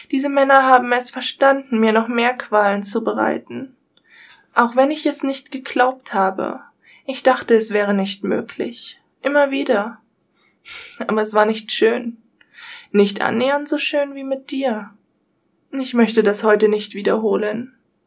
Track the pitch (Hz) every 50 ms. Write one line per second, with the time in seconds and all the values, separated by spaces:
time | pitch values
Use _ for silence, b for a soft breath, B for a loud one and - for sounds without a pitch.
0 | B B - 269 269 285 277 277 269 269 277 269 262 262 262 247 247 247 240 247
1 | 247 - - 262 247 - - - 277 277 277 277 269 - 233 220 220 220 214 220
2 | 226 220 240 233 233 240 247 247 - - 214 214 208 202 196 202 202 202 - 233
3 | 226 214 214 220 214 - 76 - - _ 120 120 - - - _ _ _ _ b
4 | b b b b b b b b b b b - 240 233 233 254 262 285 311 302
5 | - 294 285 - - 269 269 269 - _ - 262 262 - - 262 254 254 262 262
6 | _ - - 202 196 190 190 - - - - - - - _ _ b b b b
7 | b b 262 - - 269 254 - - - 233 214 220 220 202 208 202 202 202 196
8 | 196 196 - - 202 196 185 - 233 - - - - - 240 - - - - _
9 | _ _ _ _ - 269 285 294 285 277 277 269 277 269 247 202 208 226 233 -
10 | _ _ _ _ _ _ _ B B B B B B B B B B B B B
11 | 233 - 214 220 214 214 208 214 214 214 220 - - - - - 214 226 240 233
12 | 240 240 - - _ _ _ _ B B B B B B B B B B - 208
13 | 202 202 202 - - - - 226 247 269 285 285 294 294 320 294 302 - - 294
14 | 285 277 277 277 269 269 269 269 - - 285 269 269 262 220 214 202 202 - _
15 | _ _ _ _ _ _ _ _ _ _ _ _ _ _ - 269 262 254 - 233
16 | 233 220 226 233 202 202 202 - - 214 208 208 214 214 208 208 208 - - 196
17 | 208 - - 226 220 214 196 202 214 208 214 226 254 - _ _ _ _ _ _
18 | _